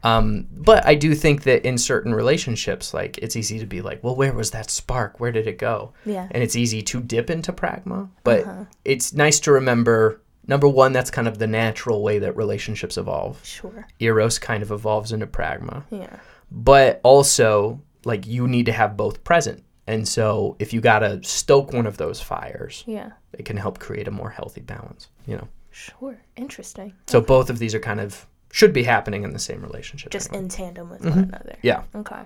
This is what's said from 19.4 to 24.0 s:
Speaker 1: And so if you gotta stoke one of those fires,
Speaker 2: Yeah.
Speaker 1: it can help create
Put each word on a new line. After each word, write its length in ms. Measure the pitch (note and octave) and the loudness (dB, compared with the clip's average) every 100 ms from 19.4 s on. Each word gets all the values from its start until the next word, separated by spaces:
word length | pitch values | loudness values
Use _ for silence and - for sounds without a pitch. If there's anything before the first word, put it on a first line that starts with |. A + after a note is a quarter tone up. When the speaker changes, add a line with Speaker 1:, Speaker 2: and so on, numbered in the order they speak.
| A#2+ - _ _ - | 2 -8 _ _ -6
Speaker 1:
And 220 | A2 G#2 | -4 -2
so 480 | - A2 G2+ G2+ - | 0 0 0 -2 -4
if 120 | G#2+ | -4
you 60 | A2+ | 2
gotta 380 | A#2 G#2+ G#2+ F#2+ | 2 4 0 -4
stoke 500 | - - - C#3 C3+ | -6 -8 4 4 4
one 120 | B2+ A2+ | -4 -4
of 120 | G2+ | -4
those 240 | D2+ A2 | -8 -8
fires, 600 | - - - - - - - | -8 -10 -10 -12 -14 -14 -12
Speaker 2:
Yeah. 240 | A3 - - _ | -12 -12 -20 _
Speaker 1:
it 100 | - | -18
can 140 | - G#3 | -10 -6
help 220 | F#2+ - | -8 -10
create 280 | - G2+ | -12 -10